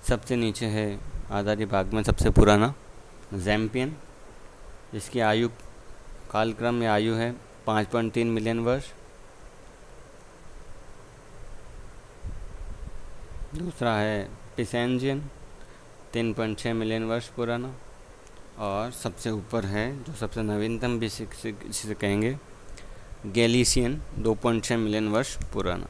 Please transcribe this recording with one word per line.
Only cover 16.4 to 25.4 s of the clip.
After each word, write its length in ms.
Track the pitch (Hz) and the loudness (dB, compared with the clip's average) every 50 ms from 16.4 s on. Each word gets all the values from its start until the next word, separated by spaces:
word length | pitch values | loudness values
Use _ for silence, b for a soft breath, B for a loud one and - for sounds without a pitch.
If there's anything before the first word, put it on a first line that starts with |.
| 113 110 107 - | 0 -2 -2 -2
छः 140 | - 120 113 | -2 -2 0
मिलियन 300 | 113 113 110 110 113 113 | 0 0 0 0 0 0
वर्ष 240 | 110 113 120 113 - | 0 0 -2 -2 -6
पुराना, 460 | - - 120 117 117 120 123 131 131 - - - - - - - - - - - - - - - - 110 | -4 -4 -2 0 0 -2 -2 -6 -8 -12 -14 -16 -16 -18 -18 -20 -20 -20 -20 -18 -18 -16 -18 -16 -10 -6
और 320 | 107 101 98 101 110 123 | -4 -2 0 0 -2 -4
सबसे 380 | 120 - - 113 87 - - 117 | -6 -4 -6 -6 -6 -2 -2 -2
ऊपर 360 | 110 107 101 - - 117 98 | -2 -2 -4 -2 -2 0 0
है 380 | 95 101 104 110 127 139 139 - | 2 0 0 0 0 -4 -6 -8
जो 100 | 160 160 | -10 -6
सबसे 280 | 95 117 104 - 117 | -4 -4 -4 -2 -2
नवीनतम 560 | 110 104 104 104 104 113 117 110 117 123 120 113 | 0 0 2 2 0 0 0 0 0 0 0 0
भी 100 | 117 107 | 0 -2
सिक-, 240 | - - 113 98 - | -2 -6 -8 -10 -10
सिक-, 320 | - - 113 104 101 - | -8 -8 -8 -8 -8 -10
जिसे 260 | - 110 - - 107 107 | -6 -6 -6 -4 -4 -4
कहेंगे 440 | - 107 101 101 104 110 120 135 143 - - - - - B B B B B B B B B B - - | 0 2 2 4 4 4 2 0 -2 -8 -14 -18 -16 -14 B B B B B B B B B B -10 -10
गैलीसियन, 760 | 104 95 117 117 117 117 123 123 - - 139 123 120 143 156 - - - | 0 4 4 6 6 6 6 6 6 6 4 4 4 0 -2 -6 -8 -6
दो 160 | - 104 113 110 | 0 2 2 2
पॉइंट 280 | 107 - 120 117 113 - | 4 4 2 2 2 2
छः 140 | - 123 | 2 2
मिलियन 300 | 117 110 107 104 107 110 | 2 2 2 2 2 2
वर्ष 280 | 107 104 113 139 - - - | 4 4 2 2 0 -2 -4